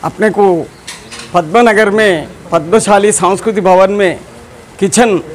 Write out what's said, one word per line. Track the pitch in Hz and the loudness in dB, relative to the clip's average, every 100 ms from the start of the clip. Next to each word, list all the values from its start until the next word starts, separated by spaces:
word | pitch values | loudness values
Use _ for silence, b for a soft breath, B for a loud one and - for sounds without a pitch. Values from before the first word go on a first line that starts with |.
अपने | 160 - 214 | -10 -2 -2
को | 208 196 170 - - - - - - - | 2 2 0 -4 -14 -20 -20 -18 -18 -4
पद्मनगर | 175 156 220 240 214 214 | -4 0 2 2 2 0
में | 214 208 165 127 - - | 2 0 0 -6 -16 -4
पद्मशाली | 170 156 202 190 202 202 | -4 0 -2 2 2 2
सांस्कृतिक | - 170 190 226 208 | 0 -2 0 -2 -2
भवन | 185 185 190 | 2 4 4
में | 208 190 151 - - - - - - | 2 -2 -2 -12 -20 -20 -20 -20 -4
kitchen | 190 214 240 175 - | -2 2 2 0 -4